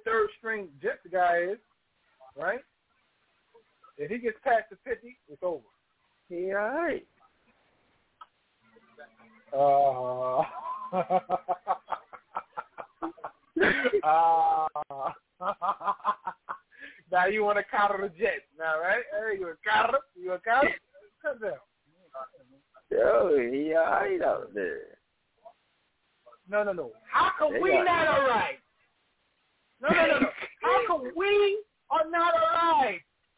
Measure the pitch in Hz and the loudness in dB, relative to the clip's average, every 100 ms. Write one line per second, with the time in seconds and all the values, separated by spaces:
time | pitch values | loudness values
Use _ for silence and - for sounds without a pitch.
0 | 220 226 208 - 226 214 185 139 175 - | -2 0 0 -2 -8 -8 -8 -8 -8 -8
1 | 175 180 180 175 180 214 _ _ _ _ | -4 0 2 2 0 -6 _ _ _ _
2 | _ _ 127 131 170 240 - _ _ _ | _ _ -20 -8 -6 -6 -8 _ _ _
3 | _ _ _ _ _ 466 _ _ _ - | _ _ _ _ _ _ _ _ _ -12
4 | 151 240 233 - 277 226 214 196 262 226 | -8 -6 -6 -4 0 0 0 -16 -12 -12
5 | 240 247 - 147 180 156 _ _ _ _ | -12 -20 -20 -8 -6 -6 _ _ _ _
6 | _ _ - 175 185 196 214 294 339 247 | _ _ -14 -8 -4 -4 -4 -4 -4 -6
7 | - _ _ _ _ _ _ _ _ _ | -10 _ _ _ _ _ _ _ _ _
8 | _ _ - _ _ _ 220 226 _ - | _ _ -20 _ _ _ _ _ _ -20
9 | 147 _ - _ - 139 143 139 139 127 | -20 _ -20 _ -8 2 4 6 4 2
10 | 127 127 127 131 - - - - - 185 | -4 -4 -2 0 -2 -4 -8 -8 -6 -4
11 | - 185 - 185 - 180 202 175 - - | 0 -2 -2 -6 -4 -6 -4 -6 -6 -12
12 | - - _ - - - - - - - | -12 -20 _ -14 -12 -16 -16 -16 -18 -12
13 | 330 - - _ _ - 370 - 247 - | -14 -12 -16 _ _ 0 0 2 0 0
14 | 156 160 165 165 165 160 156 151 151 139 | 2 4 4 4 2 0 -2 -6 -10 -8
15 | 139 - _ - 185 202 180 - 175 202 | -8 -8 _ -10 -8 -6 -4 -4 -4 -4
16 | - - - - - 190 _ - 285 - | -4 -4 -6 -12 -14 -14 _ -20 -20 -20
17 | - 180 185 214 208 208 196 240 208 196 | -2 2 2 2 0 0 0 0 0 0
18 | 202 165 208 170 _ 151 160 156 175 226 | -4 -2 -4 -4 _ -8 -4 -2 0 -2
19 | 240 208 220 196 175 160 214 214 233 - | -2 -6 -4 -6 -6 -8 0 2 2 0
20 | - 180 180 180 226 247 294 - _ - | -4 -12 -8 -6 0 2 2 0 _ -20
21 | - _ 311 240 208 139 _ _ _ 165 | -20 _ -8 -6 -8 -8 _ _ _ _
22 | 175 135 131 - _ 269 _ - - - | _ -16 -16 -18 _ _ _ -20 -4 2
23 | - 226 196 143 120 135 151 160 165 - | 4 4 4 2 2 -2 0 0 2 2
24 | 208 349 147 95 - 101 90 71 50 50 | 0 0 0 -2 -6 -6 -6 -8 -14 -20
25 | _ _ _ _ - _ _ _ _ _ | _ _ _ _ -20 _ _ _ _ _
26 | _ _ - _ 180 208 208 180 127 - | _ _ -20 _ -6 -2 -2 -4 -8 -12
27 | - 269 359 - 302 - 370 330 359 339 | -2 0 2 2 0 2 2 4 4 2
28 | 311 277 269 220 - - _ _ _ _ | 2 2 2 2 -2 -6 _ _ _ _
29 | _ _ _ _ _ _ _ - 269 - | _ _ _ _ _ _ _ -6 2 4
30 | 554 - - - - - 466 508 453 320 | 4 4 0 -4 -14 -4 0 2 2 -2
31 | 254 311 392 415 403 427 - _ - 302 | -2 -2 2 4 4 0 -6 _ -4 -2
32 | 320 339 349 330 320 339 339 311 240 180 | 0 0 2 2 2 2 4 4 2 -2
33 | _ _ _ | _ _ _